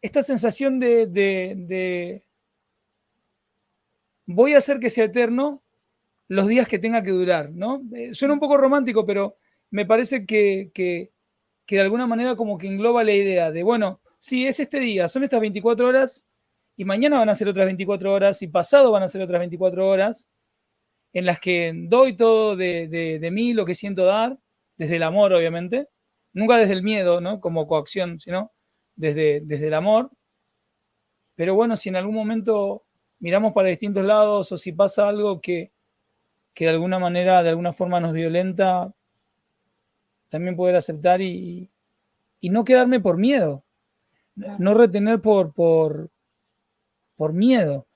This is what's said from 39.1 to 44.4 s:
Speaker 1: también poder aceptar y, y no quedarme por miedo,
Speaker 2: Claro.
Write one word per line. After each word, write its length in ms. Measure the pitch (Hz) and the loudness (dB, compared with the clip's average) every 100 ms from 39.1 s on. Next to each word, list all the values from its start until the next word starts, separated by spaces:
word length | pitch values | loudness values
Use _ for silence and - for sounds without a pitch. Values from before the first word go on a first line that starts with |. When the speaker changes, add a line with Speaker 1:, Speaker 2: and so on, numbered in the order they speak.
| _ _ _ _ _ _ _ _ _ _ _ _ | _ _ _ _ _ _ _ _ _ _ _ _
Speaker 1:
también 280 | 156 175 175 | -8 -6 -2
poder 200 | 180 180 | 2 2
aceptar 440 | 160 156 170 185 | 0 -2 2 2
y, 480 | 190 180 180 175 185 _ _ _ _ _ _ _ | 0 -6 -10 -14 -16 _ _ _ _ _ _ _
y 100 | 180 | -2
no 140 | 208 | 0
quedarme 360 | 226 254 247 254 | 4 6 6 2
por 160 | 190 170 | 2 2
miedo, 460 | 226 277 165 135 _ _ _ _ _ _ _ | 2 2 0 -4 _ _ _ _ _ _ _
Speaker 2:
Claro. 200 | - | -16